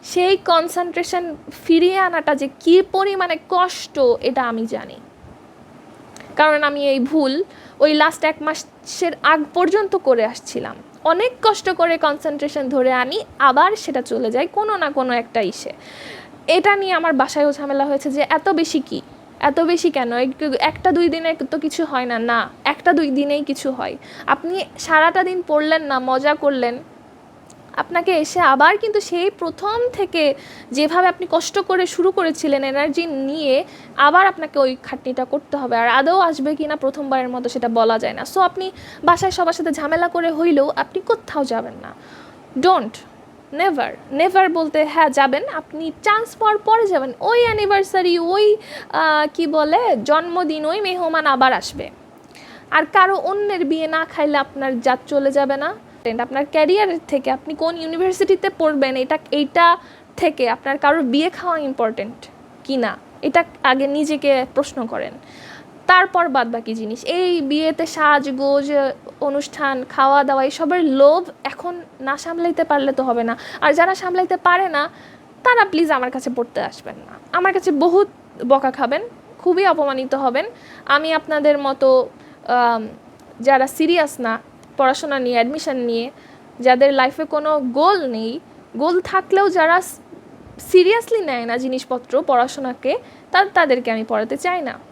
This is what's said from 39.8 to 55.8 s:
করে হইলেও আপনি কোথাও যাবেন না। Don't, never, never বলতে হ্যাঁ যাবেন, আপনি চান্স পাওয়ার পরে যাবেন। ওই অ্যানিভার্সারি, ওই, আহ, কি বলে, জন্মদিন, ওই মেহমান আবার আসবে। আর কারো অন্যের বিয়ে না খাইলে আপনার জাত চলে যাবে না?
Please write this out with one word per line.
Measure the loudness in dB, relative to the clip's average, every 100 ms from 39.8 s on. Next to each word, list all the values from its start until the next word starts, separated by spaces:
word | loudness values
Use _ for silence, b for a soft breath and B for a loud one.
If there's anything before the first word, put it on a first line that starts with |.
| -2 0 0
করে | 0 -2
হইলেও | 0 2 4 2 0
আপনি | -4 -6
কোথাও | -2 -4 -2 -4
যাবেন | -2 -4 -6 -12
না। | -18 -20 B B B B -12 0
Don't, | 4 4 0 -10 -20 -20 -20 -20 -16 -2
never, | 0 0 -4 -6 -8 0
never | 2 4 4
বলতে | 2 -2 0
হ্যাঁ | 0 2 0
যাবেন, | 4 2 2 -4
আপনি | -10 -10 -10 -10 -4
চান্স | 0 0 -2 -2
পাওয়ার | 0 0
পরে | 2 2 2
যাবেন। | 0 -2 -6
ওই | 0 2
অ্যানিভার্সারি, | 2 2 0 0 0 0 0 0
ওই, | 0 2 4 2 B B B
আহ, | -2 2 2 0
কি | -2 -2
বলে, | 0 2 2 2 0
জন্মদিন, | 2 0 0 -4 -2 -4 -4
ওই | -4
মেহমান | -4 -4 -2 0 0
আবার | 4 4
আসবে। | 2 -4 -12 -14 -14 -20 -20 -20 B B B B
আর | 0 2
কারো | 2 4 2
অন্যের | -2 -2 -2 -2 -2
বিয়ে | -2 -2
না | -2 -4
খাইলে | -2 0 0
আপনার | -2 -4 -4 -2
জাত | 0 0 0
চলে | 0 0
যাবে | 0 0 -2
না? | -4 -8